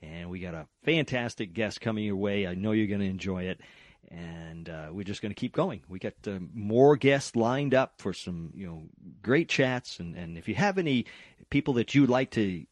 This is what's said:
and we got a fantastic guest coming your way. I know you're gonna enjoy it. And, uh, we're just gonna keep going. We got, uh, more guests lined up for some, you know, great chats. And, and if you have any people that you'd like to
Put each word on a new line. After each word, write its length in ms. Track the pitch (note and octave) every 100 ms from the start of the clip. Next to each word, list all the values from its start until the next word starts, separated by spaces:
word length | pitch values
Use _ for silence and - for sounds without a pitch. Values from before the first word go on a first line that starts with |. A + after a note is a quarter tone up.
and 260 | D#2+ E2 F2
we 120 | F#2
got 120 | F2+
a 120 | E2 D3+ _
fantastic 680 | - D#3+ C#3+ C3 A#2+ - G#2
guest 260 | F2 A2 -
coming 240 | - G#2+
your 120 | G#2+ G2
way. 300 | G2+ G2+ F#2+
I 80 |
know 180 | F2+ G#2
you're 140 | A2 G#2+
gonna 180 | G2+
enjoy 400 | G2 F#2+ F#2 F#2
it. 160 | F2+ F#2+ - - - _ -
And, 560 | E2 E2+ E2 E2 E2 E2+
uh, 200 | D#2+ D#2
we're 140 | F2
just 180 | G2 G2+
gonna 120 | G#2+
keep 180 | G2+ B2+
going. 300 | - F3+ G#2+ -
We 120 | F#2
got, 140 | A2 - -
uh, 140 | G2 F2+
more 440 | - G#2 A2+ C#3 D3
guests 400 | C3+ C#3 - A#2
lined 380 | A2+ C3 C#3+
up 200 | B2+ C3 _
for 140 | G2+
some, 380 | F2+ - F2 E2 -
you 100 | F#2+
know, 160 | E2 D#2+ - - C2
great 260 | - C3+ E3+
chats. 520 | - C3 B2+ - -
And, 160 | E2+ E2
and 200 | E2+ E2+
if 120 | E2
you 80 | G#2
have 220 | G3+ F#3+
any 280 | E3 C3 - - - _ -
people 260 | C#3+ C#3
that 200 | B2 A2
you'd 160 | - C3+
like 220 | B2 C3+
to 320 | - G#2 F2 -